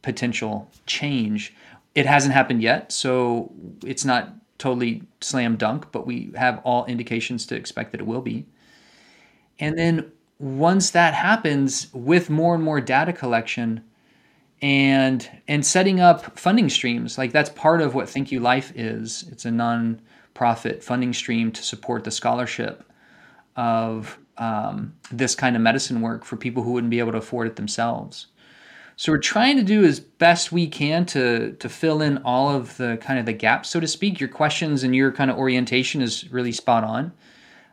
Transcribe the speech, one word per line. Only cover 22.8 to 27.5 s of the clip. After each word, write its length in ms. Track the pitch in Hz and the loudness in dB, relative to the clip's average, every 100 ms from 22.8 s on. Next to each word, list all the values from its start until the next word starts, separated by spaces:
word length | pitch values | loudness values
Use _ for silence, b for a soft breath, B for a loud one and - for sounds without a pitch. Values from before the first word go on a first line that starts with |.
| - b b b b b b - | -18 b b b b b b -4
of, 600 | 117 113 113 110 107 - _ - | 0 0 -2 -6 -10 -16 _ -8
um, 560 | 113 107 107 101 107 - - | -6 -4 -4 -6 -10 -12 -14
this 240 | 120 127 | -4 -2
kind 220 | - 131 120 | 0 0 2
of 60 | |
medicine 380 | 113 131 - 120 | 2 2 -2 -4
work 240 | 113 113 | -4 -6
for 120 | - 117 | -10 -8
people 260 | 131 120 | -6 -4
who 100 | 117 | -2
wouldn't 180 | 123 117 | -2 0
be 80 | 117 | 0
able 120 | 113 | 0
to 60 | 113 | -2
afford 280 | 110 123 | -6 -4
it 100 | 113 | -4